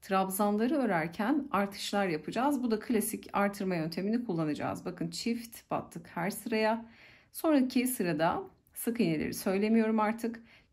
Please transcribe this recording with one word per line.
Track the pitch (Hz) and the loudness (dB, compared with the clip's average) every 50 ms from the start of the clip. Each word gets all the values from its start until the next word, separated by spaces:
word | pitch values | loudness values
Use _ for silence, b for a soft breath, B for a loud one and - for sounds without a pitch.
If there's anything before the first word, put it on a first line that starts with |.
Trabzanları | - - 190 190 190 190 190 - 208 208 208 208 226 254 320 | -6 0 0 2 2 0 0 0 2 2 2 2 2 2 2
örerken | 285 254 220 185 165 156 170 170 - 208 220 302 302 - - | 2 2 2 2 2 0 -2 -2 -2 0 0 0 0 0 0
artışlar | - 196 202 202 202 - - - - 202 196 185 | 0 0 0 0 -2 -6 -6 -2 0 0 2 2
yapacağız. | 160 151 - - - 220 247 285 294 240 247 | 0 -2 -4 -4 -2 0 2 2 2 0 0
Bu | 233 | 0
da | 220 214 | 0 0
klasik | - - 240 220 233 - - 202 - - - | 0 0 0 0 0 0 -4 -8 -8 -4 0
artırma | - 202 202 202 - 196 190 180 | 0 0 0 0 -2 -2 -2 0
yöntemini | 170 156 160 165 190 185 202 226 240 233 | 0 -2 -2 -2 -2 -2 0 0 0 -2
kullanacağız. | 214 175 165 160 151 147 - 135 127 - 170 - | -2 -2 0 0 0 0 -2 -2 -4 -4 -4 -6
Bakın | 180 175 - 165 165 | -8 -6 -6 -6 -6
çift | 165 - - 233 233 233 - - - - - _ | -6 -4 -4 -2 -2 -4 -6 -10 -16 -20 -8 _
battık | 160 151 - - - 170 170 - | -4 -4 -4 -6 -12 -16 -16 -12
her | - 175 170 196 | -8 -6 -4 -4
sıraya. | 214 - - - 226 220 220 214 226 226 B B B B B B B B B B | -4 -6 -6 -2 0 2 2 2 0 0 B B B B B B B B B B
Sonraki | - - - 330 302 277 247 254 - 254 240 254 | -10 -2 2 4 6 6 4 4 4 2 2 2
sırada | - - 196 175 160 147 160 175 - 392 381 - - _ _ _ _ | 0 0 0 0 2 2 2 2 2 0 -4 -8 -14 _ _ _ _
sık | - - 240 233 233 | -6 -4 -2 0 2
iğneleri | 208 165 160 151 - - - | 2 2 2 2 0 -2 -4
söylemiyorum | - - 202 185 196 208 220 226 226 220 220 220 220 | -4 -2 0 2 2 2 4 4 4 4 4 4 2
artık. | 214 208 226 226 - 226 226 - B B B B B B | 2 2 0 -2 -4 -6 -6 -8 B B B B B B